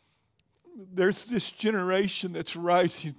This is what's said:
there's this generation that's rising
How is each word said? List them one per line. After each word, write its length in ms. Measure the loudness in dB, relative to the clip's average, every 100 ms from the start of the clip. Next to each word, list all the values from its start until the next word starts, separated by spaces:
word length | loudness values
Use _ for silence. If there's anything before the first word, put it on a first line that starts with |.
| _ _ _ _ _ _ -20 -20 -8
there's 300 | 2 2 2 -2
this 240 | -2 -4
generation 840 | -2 0 0 2 2 0 -2 -6
that's 220 | -6 -8
rising 600 | -4 2 4 4 0 -10